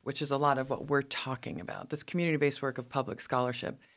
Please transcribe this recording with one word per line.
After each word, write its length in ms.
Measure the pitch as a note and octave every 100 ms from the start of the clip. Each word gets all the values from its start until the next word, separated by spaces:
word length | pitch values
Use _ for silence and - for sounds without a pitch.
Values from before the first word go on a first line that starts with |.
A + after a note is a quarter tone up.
which 200 | - C#3
is 80 | C#3
a 60 | C#3
lot 220 | D3 C3+
of 120 | C3+
what 160 | C3+ D3
we're 140 | C#3+
talking 580 | C#3 - C3 B2+ - -
about, 300 | - F#2 -
this 120 | D3
community-based 600 | - F3 E3+ D3+ D3 C#3
work 160 | C3+ B2+
of 100 | B2
public 320 | C#3 C3 A#2+
scholarship, 580 | - B2+ B2 B2 - - -